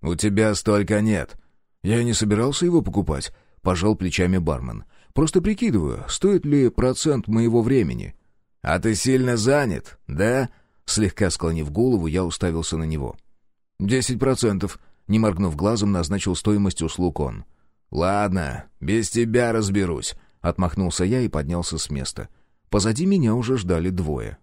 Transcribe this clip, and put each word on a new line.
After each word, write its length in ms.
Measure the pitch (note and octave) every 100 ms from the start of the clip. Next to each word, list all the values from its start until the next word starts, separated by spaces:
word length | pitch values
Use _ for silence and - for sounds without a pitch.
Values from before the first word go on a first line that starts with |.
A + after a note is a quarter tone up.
"У 120 | -
тебя 400 | F2 G#2+ G2+ A2
столько 460 | G2+ - G#2 G2+ G#2+
нет". 360 | G#2+ G2+ C2+ - - _ _ _
"Я 220 | F#2 A2+
не 80 | A#2+
собирался 520 | G#2+ G#2 G#2 B2+ C#3+
его 160 | F3 E3+
покупать", — 520 | F#2+ F2+ F2 C#2+ - - _ _
пожал 340 | - F2+ G2 G#2+
плечами 420 | F#2 E2 F2+ F#2
бармен. 460 | D#2+ C2+ B1+ G#1+ - - _
"Просто 280 | - D#3+ F#3
прикидываю, 640 | F3+ G#3+ A#3 A2+ D2+ A#1 -
стоит 360 | - G3 F#3+
ли 240 | D3+ C#3+ B2
процент 580 | - B2+ B2+ D#3 C3+ G2
моего 360 | A2+ A#2 A#2+
времени". 520 | A#2 C3+ F2 A#1 G1+ - _ _ _ _
"А 160 | - F2+
ты 160 | A2+
сильно 420 | G#2+ B2+ C3 B2+ A#2+
занят, 640 | A2 C#3+ A#2+ D2 - - -
да?" 440 | D2 G#2 B2+ B2+ - _ _
Слегка 460 | - - G#2 - G2
склонив 400 | - E2+ E2 D2+
голову, 360 | D2+ B2+ A#2 E2
я 180 | E2+
уставился 520 | F2+ - F2+ E2 D#2+ D#2+
на 80 |
него. 320 | D#2+ D#2 B1+ - _ _ _ _ _ _
"Десять 420 | G2 B2+ B2+ A#2+
процентов", — 580 | C3+ C3 A#2 G2 F#2+ - - - -
не 100 | G#2+
моргнув 380 | A2 F2 F#2+ D2+
глазом, 360 | G2 A2+ G#2
назначил 440 | F#2+ D#2 G2 G2 F2
стоимость 460 | - G#2 G2 -
услуг 380 | D#2+ - F2+ D#2+
он. 240 | C#2 G1+ - _ _ _ _
"Ладно, 760 | - F2 G2+ G#2 F#2 D2+ A#1+ - -
без 300 | - G#2+ G#2+
тебя 420 | A#2 A#2 A#2 A#2+
разберусь", — 640 | A2+ G2+ G2 F#2 D2+ - - _ _
отмахнулся 640 | E2+ F2 F2+ - F2+ -
я 160 | F2+ B2+
и 80 | A#2
поднялся 480 | D#2 C#2+ E2+ E2 D#2+
с 140 | -
места. 380 | C#2+ B1+ - G#1+ - _ _ _
Позади 360 | G#2 G2+ A2+
меня 300 | F#3 G3 B2
уже 220 | A#2 A#2 C3
ждали 340 | F2+ E2+ F2
двое. 480 | F#2 D#2 C#2 G#1+ -